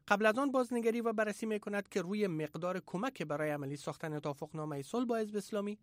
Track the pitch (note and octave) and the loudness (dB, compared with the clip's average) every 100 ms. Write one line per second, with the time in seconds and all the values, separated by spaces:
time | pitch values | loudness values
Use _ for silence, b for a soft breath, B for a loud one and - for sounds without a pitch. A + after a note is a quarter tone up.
0 | - G3+ A3 A3 C#4 C4 B3 A#3+ A3+ A#3 | 2 4 6 4 4 4 2 2 2 2
1 | A3+ A3 G#3+ G3+ A3 G#3 G3+ G3+ - G3+ | 2 2 0 0 -2 -2 -2 -4 -2 -2
2 | F3 G#3 G3+ D#3 D3+ D#3+ F3+ F#3 - F#3 | 0 0 0 0 -2 -2 -4 -4 -4 -2
3 | B3+ - D3+ D3 D3+ D3 C#3 C#3+ - C#3+ | -2 -2 -2 0 0 0 -2 -6 -6 -6
4 | D#3+ D3+ D3 C#3 D3+ D#3 D3+ C#3+ C#3 A#3 | -4 -4 -4 -4 -6 -6 -4 -4 -2 0
5 | B3 A3+ G#3+ G#3 - G#3 G3+ G#3 | 0 0 0 -4 -4 -2 -2 -6